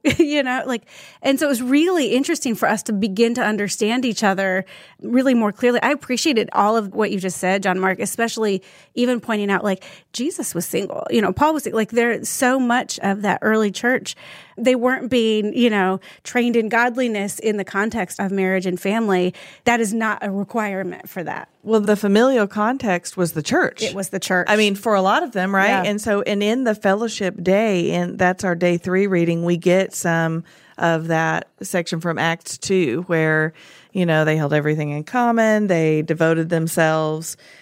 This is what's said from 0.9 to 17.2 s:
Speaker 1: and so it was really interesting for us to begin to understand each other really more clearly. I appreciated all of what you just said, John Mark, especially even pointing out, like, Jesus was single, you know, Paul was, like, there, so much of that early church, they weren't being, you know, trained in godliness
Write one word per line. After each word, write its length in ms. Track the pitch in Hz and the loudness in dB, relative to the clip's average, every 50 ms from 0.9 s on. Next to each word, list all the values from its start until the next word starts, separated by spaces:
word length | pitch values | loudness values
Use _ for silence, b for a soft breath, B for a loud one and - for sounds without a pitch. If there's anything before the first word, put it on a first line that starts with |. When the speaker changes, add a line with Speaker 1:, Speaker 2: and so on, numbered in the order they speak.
| B B B B B B B | B B B B B B B
Speaker 1:
and 160 | 262 269 254 | 0 0 2
so 80 | 311 | 2
it 20 | 285 | 0
was 120 | 262 220 254 | 0 0 0
really 440 | 247 277 294 330 381 370 330 262 | 2 2 4 4 4 2 2 0
interesting 460 | - 240 254 277 - 320 - - 233 214 | 2 0 0 0 0 -2 -2 -2 -4 -2
for 140 | - - - | 0 0 0
us 140 | 220 202 - | 0 0 -2
to 100 | - 214 | -4 -2
begin 400 | 190 220 196 190 214 233 226 240 | -2 -2 0 2 2 2 2 2
to 80 | 247 208 | 0 0
understand 600 | 208 214 208 208 190 - - 208 214 233 262 247 | 0 0 -2 -2 -4 -2 -2 0 0 0 0 0
each 180 | 240 196 - 220 | -2 0 0 2
other 400 | 190 190 190 196 190 185 190 190 B B B B B B B | 2 2 2 0 0 0 -2 -4 B B B B B B B
really 320 | - 220 240 262 254 269 247 | -4 0 2 2 4 4 4
more 180 | 233 220 208 | 4 2 0
clearly. 280 | 196 - 247 247 240 - | 0 0 2 2 2 2
I 80 | - 262 | 2 0
appreciated 580 | 294 - - - 254 226 - 320 254 220 - - - | -2 -2 -4 -4 -4 -2 0 0 2 0 0 0 0
all 220 | - 202 208 226 | 2 2 2 2
of 160 | 226 208 190 - | 0 -2 -2 -2
what 160 | 214 214 190 | -2 -2 0
you 80 | 202 185 | -2 -2
just 180 | 185 185 - | -4 -4 -4
said, 260 | - 185 185 190 196 196 | -2 -2 0 0 0 0
John 160 | 190 180 185 | 0 0 0
Mark, 200 | 185 190 185 - | 0 0 0 -2
especially 640 | 202 - - - 233 226 - 226 220 208 196 185 B B B B B B B | -4 -6 -4 -2 -4 -2 -2 -2 -2 0 -2 -2 B B B B B B B
even 260 | 240 240 254 247 226 | 0 0 0 0 -2
pointing 300 | - 240 220 208 202 202 | -2 -4 -2 -2 0 0
out, 140 | 196 - 208 | 0 0 0
like, 200 | 202 190 185 B B B B B B - | -2 -2 -4 B B B B B B -8
Jesus 400 | - 247 349 - - - - - | -6 -6 -6 -4 -6 -6 -6 -6
was 120 | 170 175 | -6 -4
single, 420 | - - 185 202 - - - - - | -4 -4 -4 -4 -4 -6 -8 -4 0
you 120 | 240 226 | 0 2
know, 100 | 214 - | 2 2
Paul 220 | 185 - 294 320 311 | 2 2 2 2 2
was, 120 | 294 - | 0 -2
like, 240 | - - 220 214 - | -2 -2 -2 -2 0
there, 320 | 226 240 233 240 214 - 220 | 0 0 0 0 0 -2 -4
so 360 | - - - 262 247 262 269 | -6 -4 0 0 2 2 2
much 400 | 247 240 240 247 214 - - - | 2 0 0 0 -2 -4 -6 -4
of 220 | - 196 196 208 202 | -2 -2 -2 0 0
that 160 | 196 - - | -2 0 0
early 300 | - 214 220 220 214 202 | 0 0 2 2 0 0
church, 440 | 190 - - 247 254 - - - - B B B B B B B B B | -2 -2 0 0 0 0 -2 -8 -14 B B B B B B B B B
they 140 | 226 254 254 | 2 2 2
weren't 340 | 240 240 247 262 - 254 220 | 2 2 0 0 -2 -2 0
being, 420 | 262 240 226 220 220 214 208 208 - | 0 2 2 2 2 0 0 0 2
you 140 | 247 240 233 | 2 2 4
know, 300 | 214 202 185 185 190 185 B B B B B | 4 2 2 2 0 -2 B B B B B
trained 320 | - - 247 240 240 233 | -4 -2 0 0 2 2
in 120 | 233 220 | 2 0
godliness 720 | 202 233 233 240 254 233 262 254 233 214 202 | 2 2 2 2 2 0 0 -2 0 -2 -2